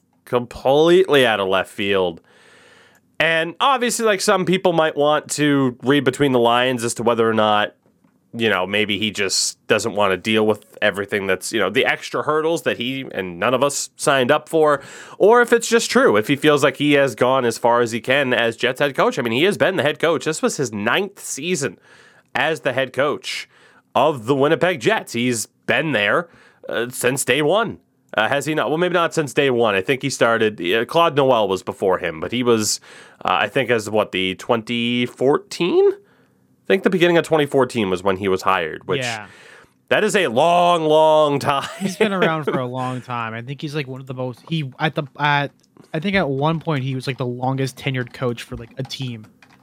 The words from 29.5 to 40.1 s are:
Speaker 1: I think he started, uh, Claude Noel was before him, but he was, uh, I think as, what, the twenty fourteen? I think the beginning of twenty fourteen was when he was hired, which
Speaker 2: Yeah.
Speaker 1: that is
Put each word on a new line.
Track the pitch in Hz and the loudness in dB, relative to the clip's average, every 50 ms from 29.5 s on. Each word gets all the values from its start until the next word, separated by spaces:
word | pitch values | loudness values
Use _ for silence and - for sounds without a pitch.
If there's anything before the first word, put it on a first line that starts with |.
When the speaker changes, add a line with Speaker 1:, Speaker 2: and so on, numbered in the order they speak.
| 123 117 117 110 98 | 2 2 2 2 2
Speaker 1:
I | 95 | 0
think | 95 - 139 131 | 0 0 -2 -2
he | - 135 | -2 -4
started, | - - 131 117 117 113 113 107 104 - | 0 2 2 2 4 4 2 0 0 -2
uh, | 87 85 101 113 117 | -2 0 0 0 0
Claude | - - 165 165 165 139 | 0 0 2 2 2 2
Noel | 147 135 131 123 113 107 | 2 2 4 4 2 2
was | 95 95 92 - | 0 0 -2 -4
before | 107 98 - 107 95 90 | -8 -6 -2 0 0 0
him, | 82 87 85 82 80 | 0 -2 -4 -6 -6
but | 85 90 117 | -8 -6 -4
he | 123 123 | -2 2
was, | 120 120 110 107 101 - - - - - - - - - - - | 2 2 2 2 -2 -4 -6 -8 -16 -20 -20 -20 -20 -14 -6 -2
uh, | 90 92 87 | 0 0 0
I | 107 | 0
think | 107 - 139 123 113 | 0 0 -2 0 0
as, | 123 110 101 107 | 0 -2 -2 -2
what, | 107 107 98 - | 0 0 0 0
the | - 92 92 92 92 | -2 -2 -2 -2 -4
twenty | - - - 120 113 110 120 120 120 117 120 120 123 123 | -4 -2 -2 -2 -2 -2 -4 -4 -4 -2 -2 -2 -2 -4
fourteen? | 123 - - 127 135 151 - - - - - 170 185 330 370 403 403 381 | -4 -4 -2 0 0 0 0 -2 -6 -6 -4 -2 0 2 2 2 2 0
I | - _ _ _ _ _ _ _ _ _ _ _ _ _ | -2 _ _ _ _ _ _ _ _ _ _ _ _ _
think | - 196 196 - | -2 -2 0 0
the | 202 | 0
beginning | 185 175 170 175 170 | 0 2 2 4 4
of | 165 151 | 2 2
twenty | - 160 156 147 | 2 2 0 0
fourteen | 139 - 135 127 123 - 117 104 92 | 2 2 0 0 0 0 -2 0 0
was | 92 90 92 | -2 -2 0
when | 98 95 | -2 -2
he | 92 101 | 0 0
was | 95 92 90 | -2 -2 0
hired, | - 98 95 92 85 78 80 82 - | 0 0 0 0 -2 -4 -8 -10 -6
which | 92 90 107 127 | -4 -4 -4 -4
Speaker 2:
Yeah. | 120 113 107 104 - - - - - - - - _ _ _ _ | -4 -6 -8 -10 -16 -20 -20 -20 -20 -20 -20 -20 _ _ _ _
Speaker 1:
that | - 120 156 208 | 0 0 2 2
is | 208 | 2